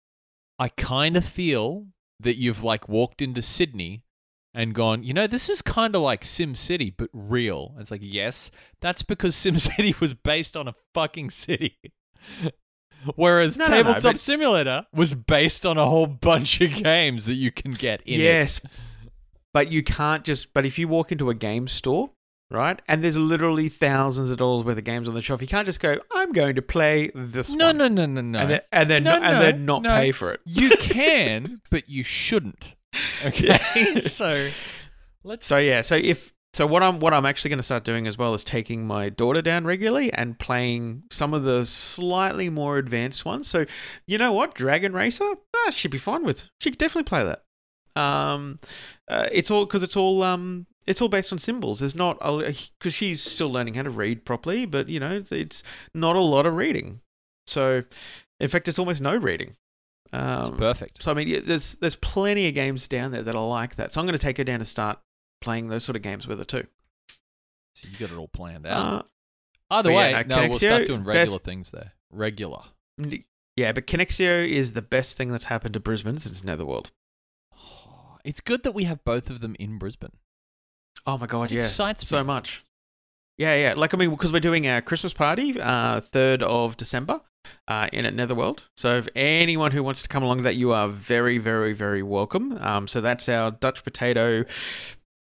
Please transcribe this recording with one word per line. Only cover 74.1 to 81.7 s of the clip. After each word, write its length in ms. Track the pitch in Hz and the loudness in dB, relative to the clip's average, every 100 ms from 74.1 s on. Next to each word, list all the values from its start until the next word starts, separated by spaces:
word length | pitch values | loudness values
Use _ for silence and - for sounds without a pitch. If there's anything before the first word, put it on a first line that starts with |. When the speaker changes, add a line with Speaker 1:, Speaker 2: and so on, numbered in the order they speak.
| - 180 175 170 | 0 2 2 0
Speaker 2:
is 280 | 143 127 | 0 0
the 80 | 113 | -4
best 340 | 107 127 127 - | -2 -2 -2 -4
thing 160 | 127 | -6
that's 140 | 117 - | -6 -4
happened 300 | 117 113 107 | -6 -6 -6
to 40 | |
Brisbane 380 | 107 110 104 143 | -4 -4 -4 -6
since 260 | 113 95 | -8 -10
Netherworld. 480 | 95 80 78 60 50 _ _ _ _ _ _ | -6 -6 -4 -6 -8 _ _ _ _ _ _
Speaker 1:
<sighs> 60 | _ - - - - - - 147 | _ -20 -20 -20 -20 -20 -18 -14
It's 160 | - | -10
good 220 | - 247 | -4 -4
that 100 | 262 | -4
we 100 | 208 | -4
have 200 | 175 156 - | -4 -4 -4
both 240 | 120 - | -4 -4
of 100 | 123 | -10
them 160 | 113 107 | -10 -10
in 180 | 101 107 | -10 -8
Brisbane. 400 | 95 - - - _ _ _ _ _ _ _ - - | -10 -12 -16 -20 _ _ _ _ _ _ _ -12 -6
Speaker 2:
Oh 100 | 135 | -6
my 80 | 117 | -4
God, 240 | 117 117 | -4 -2
Speaker 1:
It 40 | 117 | -2
Speaker 2:
yes. 100 | |
Speaker 1:
excites 400 | 113 | -2